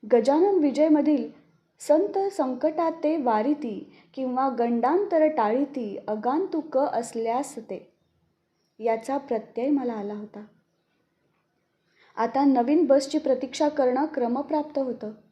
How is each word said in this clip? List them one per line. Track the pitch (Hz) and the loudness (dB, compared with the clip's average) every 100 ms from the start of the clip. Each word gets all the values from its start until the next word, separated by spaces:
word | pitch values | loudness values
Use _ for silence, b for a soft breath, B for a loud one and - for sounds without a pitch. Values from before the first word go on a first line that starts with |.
| 214 | 4
गजानन | 240 226 294 392 381 | 2 4 4 4 4
विजयमधील | 294 262 320 302 294 294 226 - _ _ _ _ | 2 4 4 6 4 2 -2 -12 _ _ _ _
"संत | - 302 403 392 392 | 2 2 4 -2 -4
संकटाते | 392 262 247 311 320 330 320 302 320 | -2 -4 0 -2 0 -2 0 -2 0
वारिती | 247 214 233 294 240 196 - B B | 0 0 0 -2 -4 -8 -12 B B
किंवा | - 262 254 269 233 | -8 -4 -2 -2 0
गंडांतर | 240 233 247 349 403 330 311 | 0 2 2 0 2 2 4
टाळीती, | 311 214 240 285 - 214 196 - | 2 0 0 -2 -4 -8 -8 -6
आगंतुक | 214 233 294 381 330 302 262 | -4 -2 -2 -2 -4 -2 -2
असल्यास | 294 226 240 233 226 240 285 - | 0 -2 -6 -6 -2 -2 -4 -10
ते," | 220 190 - _ _ _ _ _ _ _ _ _ | -12 -14 -14 _ _ _ _ _ _ _ _ _
याचा | 220 226 226 277 | -2 -2 -2 -6
प्रत्यय | 277 226 220 - 262 | -2 -6 -4 -6 -2
मला | 285 254 | 0 -2
आला | 220 202 | -6 -8
होता. | 208 208 208 214 _ _ _ _ _ _ _ _ _ _ _ _ _ _ b b - | -10 -12 -16 -20 _ _ _ _ _ _ _ _ _ _ _ _ _ _ b b -4
आता | 233 269 285 | -2 2 4
नवीन | 254 233 311 285 | 4 4 4 6
बसची | 269 277 311 | 4 4 -2
प्रतीक्षा | 269 254 254 - 294 | 0 0 -2 -2 -2
करणं | 294 254 254 302 | 2 0 0 -2
क्रमप्राप्त | 277 233 247 294 311 294 285 | -2 -2 -2 -2 -4 -2 -4
होतं. | 262 233 214 214 _ | -4 -6 -12 -14 _